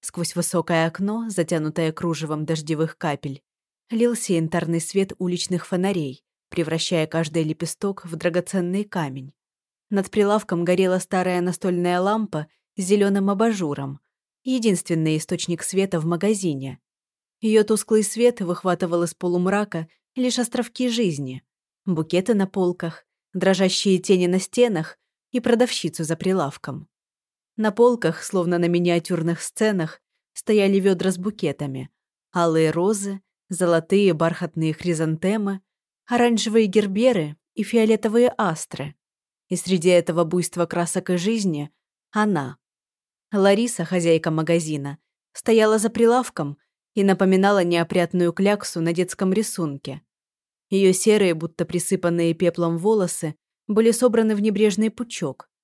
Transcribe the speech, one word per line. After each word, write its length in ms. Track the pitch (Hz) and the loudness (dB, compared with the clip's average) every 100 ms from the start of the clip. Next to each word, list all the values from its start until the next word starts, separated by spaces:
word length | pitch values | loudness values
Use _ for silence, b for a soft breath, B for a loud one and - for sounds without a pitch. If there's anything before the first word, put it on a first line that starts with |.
Сквозь 340 | - - 170 | -12 -8 -6
высокое 520 | 175 170 175 160 165 165 | -4 -2 -2 0 0 0
окно, 420 | 165 196 226 226 | -2 -4 -4 -4
затянутое 640 | 190 160 170 156 156 160 | -4 -2 -2 -2 -2 -2
кружевом 540 | 160 175 156 156 151 151 | -2 -4 -4 -6 -6 -4
дождевых 500 | 160 151 151 160 - | -4 -4 -2 -2 -4
капель, 460 | 165 143 147 135 _ _ _ _ _ | -6 -6 -8 -12 _ _ _ _ _
лился 420 | 226 240 233 - | 0 0 0 -2
янтарный 480 | 175 160 170 160 170 | 0 0 -2 -2 -2
свет 320 | - 196 190 - | -2 -2 -2 -4
уличных 480 | 180 175 - 180 - | -4 -4 -4 -4 -2
фонарей, 580 | 180 190 185 143 127 _ _ _ | -2 0 -2 -4 -8 _ _ _
превращая 580 | - 156 160 - 170 156 | -4 -2 -2 -2 -2 0
каждый 360 | 165 160 170 | -2 -2 -2
лепесток 640 | 156 156 156 - 202 196 175 | -2 -4 -6 -4 -6 -6 -10
в 100 | 160 | -4
драгоценный 680 | 180 170 175 196 175 190 | -2 -2 -2 -2 -2 -2
камень. 480 | 202 190 147 135 135 _ _ _ _ _ _ | -4 -4 -6 -8 -14 _ _ _ _ _ _
Над 200 | 202 185 | -2 -2
прилавком 540 | 214 202 214 208 170 | 0 2 2 0 -2
горела 340 | 170 185 185 185 | 0 2 2 0
старая 420 | - 190 180 180 | -2 -2 0 0
настольная 580 | 180 175 196 180 175 180 | -2 -2 -2 0 0 0
лампа 460 | 185 220 208 156 151 _ _ - | 0 -2 -2 -6 -8 _ _ -8
с 60 | |
зелёным 460 | 185 208 202 196 196 | 0 2 4 2 0
абажуром, 720 | 196 226 208 160 143 139 139 _ _ _ _ | 2 0 0 -4 -6 -8 -12 _ _ _ _
единственный 760 | - 262 220 180 - 165 156 156 | -4 0 2 0 0 0 0 -2
источник 440 | - 175 - 170 | -2 -6 -4 -6
света 380 | - 185 190 175 | -4 -2 -2 -2
в 60 | 160 | -2
магазине. 720 | 170 196 214 190 139 135 - _ _ _ _ _ _ | -2 0 0 -2 -4 -8 -12 _ _ _ _ _ _
Её 240 | 220 214 | 2 4
тусклый 380 | 214 214 - 220 | 4 0 2 2
свет 380 | 208 220 240 240 | 2 2 2 2
выхватывал 600 | 180 175 185 175 180 170 | -4 -2 -2 0 0 0
из 100 | 170 | -2
полумрака 760 | - 180 175 180 202 208 160 160 b _ | -2 -2 0 0 0 -2 -6 -10 b _
лишь 240 | - 254 240 | -4 -2 0
островки 500 | 240 240 240 - 254 | -2 -4 -6 -2 -2
жизни — 540 | 226 208 143 135 131 _ _ _ _ | 0 0 -2 -8 -10 _ _ _ _
букеты 500 | - 165 160 175 185 | -4 -2 0 0 2
на 120 | 214 190 | 0 0
полках, 580 | - 180 175 165 - _ _ _ | 0 -2 -2 -8 -10 _ _ _
дрожащие 640 | 185 185 185 190 185 202 190 | -2 2 4 2 0 2 0
тени 280 | 185 190 180 | 2 2 4
на 120 | 185 | 0
стенах 600 | 185 - 240 180 160 - _ _ _ | -2 2 2 2 -6 -12 _ _ _
и 80 | 247 | -4
продавщицу 640 | 233 233 240 - 165 - | 0 2 2 0 -6 -6
за 120 | 160 165 | -6 -4
прилавком. 760 | 185 190 156 - - 139 156 _ _ _ _ _ _ - | -2 0 -2 -6 -12 -14 -14 _ _ _ _ _ _ -4
На 120 | 214 | -2
полках, 500 | 208 240 233 165 165 | 4 4 4 -2 -4
словно 340 | - 190 175 175 | -4 -2 0 0
на 120 | 170 | 2
миниатюрных 760 | 175 175 170 165 175 160 165 | 2 2 0 -2 -4 -2 -4
сценах, 580 | - - 220 196 156 - _ _ _ | -6 -2 0 0 -4 -8 _ _ _
стояли 460 | - - 214 196 196 | -14 0 2 4 4
вёдра 300 | 196 185 185 | 2 2 0
с 80 | 180 | -2
букетами. 720 | 190 202 165 139 147 131 131 _ _ _ _ | -6 -4 -6 -4 -6 -8 -12 _ _ _ _
Алые 360 | 180 170 160 160 | 0 2 4 2
розы, 500 | 156 185 214 196 196 _ _ _ | 2 0 0 -4 -10 _ _ _
золотые 640 | 170 180 165 160 196 196 | -2 2 2 2 4 4
бархатные 580 | 160 165 - 175 - 160 | 4 0 0 -6 -2 -2
хризантемы, 880 | 156 180 160 160 160 185 220 202 190 _ _ _ _ - | -2 -2 0 0 0 -2 -2 -4 -6 _ _ _ _ -4
оранжевые 580 | 240 240 233 226 220 | 2 2 2 2 2
герберы 720 | 220 214 208 196 247 214 151 147 _ | 4 2 0 2 2 2 -2 -8 _
и 100 | - | -8
фиолетовые 720 | 202 226 220 220 220 226 240 - | 0 2 4 2 2 4 2 2
астры. 560 | 202 156 - - 143 - _ _ _ _ _ | -2 -2 -8 -10 -12 -12 _ _ _ _ _
И 60 | 180 | -6
среди 340 | - 185 180 | 0 2 4
этого 340 | 175 165 165 | 4 2 0
буйства 400 | 160 180 170 - | 0 0 -2 -2
красок 460 | 170 175 170 190 185 | -2 -2 -2 -4 -2
и 80 | 180 | -2
жизни — 520 | 185 226 196 151 147 _ _ _ _ | 0 0 -2 -2 -6 _ _ _ _
она. 440 | 214 214 175 135 139 _ _ _ _ _ _ _ | -2 0 0 -4 -12 _ _ _ _ _ _ _
Лариса, 540 | 208 196 208 240 - | 2 4 4 2 -4
хозяйка 460 | 165 185 170 160 160 | -2 0 4 2 2
магазина, 680 | 156 160 170 156 151 139 147 _ _ _ | -2 2 0 0 -6 -6 -12 _ _ _
стояла 440 | - - 220 214 220 | -8 2 4 6 4
за 120 | 214 | 0
прилавком 640 | 226 226 247 247 - 147 143 _ _ _ | 2 4 4 0 -6 -8 -8 _ _ _
и 100 | - | 0
напоминала 580 | 196 185 190 190 196 202 | 2 4 4 4 4 4
неопрятную 720 | 175 170 165 180 170 180 175 | 2 0 2 0 0 2 0
кляксу 480 | 170 196 208 - - | 2 2 2 -2 -4
на 140 | 165 | -2
детском 400 | 170 180 - 190 | 0 -4 -2 0
рисунке. 680 | 190 220 - 160 139 - 139 _ _ _ _ _ _ _ | 0 -2 -4 -6 -6 -12 -14 _ _ _ _ _ _ _
Её 240 | 196 196 | 2 4
серые, 400 | 185 220 214 190 | 4 4 4 4
будто 320 | 160 165 - 165 | 0 -6 -6 -4
присыпанные 680 | 175 - 185 175 170 170 | -2 -2 -2 0 0 0
пеплом 460 | 165 175 170 170 165 | 2 0 0 -2 0
волосы, 560 | 190 220 180 - 160 147 _ _ - | 2 2 0 -4 -8 -10 _ _ -2
были 240 | 208 226 | 2 4
собраны 440 | 226 247 220 220 | 4 2 2 0
в 60 | 208 | 2
небрежный 500 | 214 196 214 202 220 | 0 2 2 2 -2
пучок. 600 | - 240 - 151 131 - _ | -4 -12 -6 -8 -8 -20 _